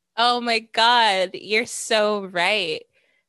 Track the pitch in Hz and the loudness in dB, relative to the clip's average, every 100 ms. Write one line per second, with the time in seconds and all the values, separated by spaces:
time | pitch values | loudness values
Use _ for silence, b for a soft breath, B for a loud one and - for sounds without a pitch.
0 | _ - 240 247 240 226 226 - 233 247 | _ -2 0 0 -2 -4 -2 2 4 4
1 | 220 190 185 - 185 214 233 - - 220 | 4 2 -2 -6 -4 -4 -4 -6 -2 0
2 | 208 208 190 202 175 214 170 - - _ | 0 -2 -4 -2 0 0 -4 -8 -12 _
3 | _ _ | _ _